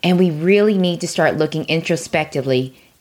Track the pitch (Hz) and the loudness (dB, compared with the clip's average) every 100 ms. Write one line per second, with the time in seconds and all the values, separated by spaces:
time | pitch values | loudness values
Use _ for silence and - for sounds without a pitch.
0 | 175 180 185 151 175 202 214 196 180 170 | 0 2 2 2 2 4 4 2 0 -2
1 | 170 - 156 151 156 156 - 165 165 160 | -6 0 0 0 -2 -2 -4 -4 -2 -4
2 | - 165 156 147 131 127 131 - _ _ | -2 -4 -4 -4 -2 -2 -2 -10 _ _